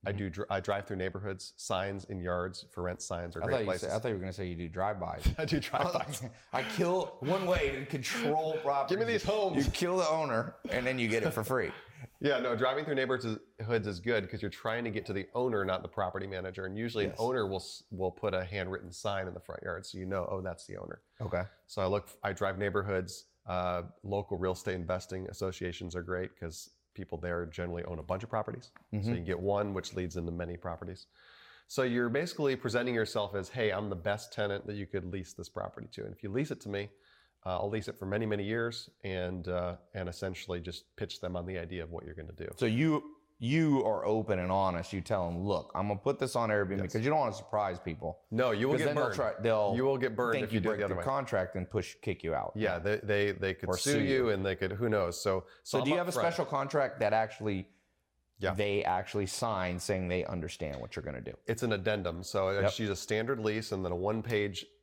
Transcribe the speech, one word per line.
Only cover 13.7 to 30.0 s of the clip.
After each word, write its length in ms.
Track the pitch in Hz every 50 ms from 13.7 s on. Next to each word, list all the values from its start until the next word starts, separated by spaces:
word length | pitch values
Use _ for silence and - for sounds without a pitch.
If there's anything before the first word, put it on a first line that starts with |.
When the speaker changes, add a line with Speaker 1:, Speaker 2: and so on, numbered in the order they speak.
| 120 113 98
Speaker 1:
is 120 | 104 98 87
good 280 | 90 117 120 107 98 87
'cause 120 | - 98
you're 100 | - 98
trying 320 | - - - 113 113 117 120
to 60 | 113
get 140 | 101 107 95
to 80 | - 98
the 120 | 98 92 - -
owner, 280 | 123 123 127 113 101 98
not 200 | 95 92 92 -
the 40 |
property 400 | 85 - - 98 90 87 95 98
manager. 380 | 98 98 92 90 95 92 95 95
And 120 | 92 95
usually 280 | 107 117 117 120 110 98
Speaker 2:
Yes. 80 | - -
Speaker 1:
an 120 | - 113
owner 220 | 120 131 127 107
will 100 | 95 95 92
s-, 220 | - - - - - _
will 200 | 101 90 95 92
put 220 | 90 - - 104 95
a 100 | 92 92
handwritten 480 | 87 101 101 92 90 95 - - 87
sign 340 | 90 - - 107 101 98 92
in 60 | 92 90
the 60 | 90
front 240 | - - - - -
yard, 220 | - 85 90 98
so 120 | - -
you 80 | 95 92
know, 220 | 92 95 95 87 -
oh, 120 | 98 95
that's 240 | 92 92 85 - -
the 100 | - 50
owner. 240 | 50 - 50 50 - _ _ _ _
Speaker 2:
Okay. 220 | 113 107 - 87 92 101 - _ _
Speaker 1:
So 140 | _ - -
I 40 | 95
look, 240 | 92 101 104 - - - -
I 120 | - 104 95
drive 240 | 82 101 95 95
neighborhoods. 680 | 95 104 101 92 101 98 101 98 92 92 90 - - - _ _ _ _
Uh, 380 | - 92 90 90 90 90 87 85 - - _ -
local 340 | 98 98 101 98 - 101
real 140 | 85 92 92 92
estate 220 | - - 101 92
investing 520 | 92 87 85 92 92 - - 95 95 92 98
associations 680 | 95 - 98 95 90 - 95 90 85 - 98 87 85
are 80 | 90 85
great 340 | 87 92 90 92 95 -
'cause 340 | _ 87 82 80 - - - _ _ _ _ _
people 240 | - 92 - -
there 280 | 80 80 87 87 87 87
generally 380 | 85 80 - 87 87 87 87 82
own 140 | - 87 80
a 40 | 78
bunch 200 | - 95 95 117
of 60 | 113
properties. 420 | - 110 107 - 113 120 - - _ - - _ -
Speaker 2:
Mm-hmm. 120 | 107 98
Speaker 1:
So 60 | 110 -
you 80 | 87
get 180 | 85 82 90 85
one, 340 | 90 101 101 101 104 104 98
which 200 | 92 90 - -
leads 220 | 92